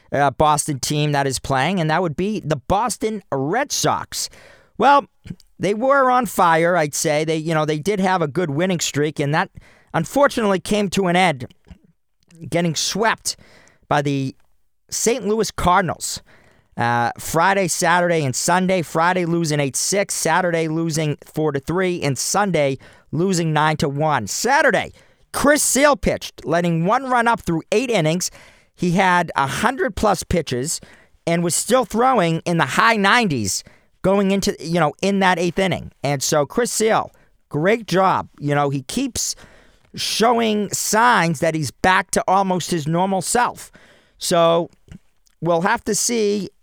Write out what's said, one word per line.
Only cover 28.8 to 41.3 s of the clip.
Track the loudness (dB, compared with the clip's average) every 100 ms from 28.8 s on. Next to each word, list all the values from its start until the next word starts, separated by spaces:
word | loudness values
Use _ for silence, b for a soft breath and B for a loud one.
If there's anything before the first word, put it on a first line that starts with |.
| 0
had | 2 4 2 2 -2
a | -2
hundred | 0 -2 0 -4 0
plus | 0 0
pitches | -2 -4 -2 -4 -4 -8 B B B _ -2
and | 0
was | 0
still | -2 0 0
throwing | 0 0 2 2 2 -2 -2
in | 0
the | 0
high | 2 2 4
nineties | 4 2 2 -2 -2 -6 b b b _
going | 0 2 2
into, | 0 -2 -4
you | -4 0
know, | 0 0
in | -2 2
that | 2 2
eighth | 0 -2
inning. | -2 -2 -8 -8
And | -4 -2
so | 0 0 0
Chris | -2 -2
Sale, | 0 0 0 -2 -10 b b _
great | -2 0 0 0
job. | 2 2 2 -4 -8
You | -2 0
know, | 0
he | -2
keeps | -4 -4 -4 -4 -8 -10 b b b b b
showing | -10 -6 0 2 2 2 0 -2
signs | -4 -2 2 4 4 2